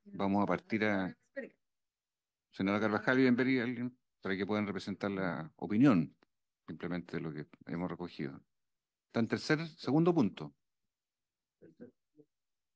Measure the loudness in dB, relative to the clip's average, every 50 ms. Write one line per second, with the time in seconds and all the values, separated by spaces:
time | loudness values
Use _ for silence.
0 | _ -12 -6 -2 0 2 2 2 2 2 0 -2 -2 -2 -2 0 0 0 0 0
1 | -2 -4 -6 _ _ _ -14 -12 -12 -14 _ _ _ _ _ _ _ _ _ _
2 | _ _ _ _ _ _ _ _ _ _ -6 -4 -2 0 0 0 0 0 0 0
3 | 0 2 4 4 6 4 4 4 2 2 0 0 -2 -2 -4 -6 -6 -8 -10 _
4 | _ _ _ _ -6 -4 -2 -2 -2 0 0 0 0 -2 -4 -6 -6 -6 -6 -4
5 | -4 -4 -2 -2 -2 -2 -4 -6 -8 -12 _ -8 -6 0 4 6 6 8 8 6
6 | 4 0 -4 _ _ _ _ _ _ _ _ _ _ -14 -12 -8 -8 -6 -6 -6
7 | -8 -6 -8 -6 -6 -6 -8 -10 -12 -14 _ -20 -12 -8 -6 -4 -4 -4 -6 -8
8 | -10 -12 -8 -8 -8 -8 -8 -12 -18 _ _ _ _ _ _ _ _ _ _ _
9 | _ _ -2 0 0 0 0 -2 0 0 0 0 -2 -6 -10 -8 -4 0 2 4
10 | 4 4 6 4 4 2 2 -4 -12 -12 -14 _ _ _ _ _ _ _ _ _
11 | _ _ _ _ _ _ _ _ _ _ _ _ -20 -20 -20 -20 -20 -20 _ _
12 | _ _ _ _ -20 _ _ _ _ _ _ _ _ _ _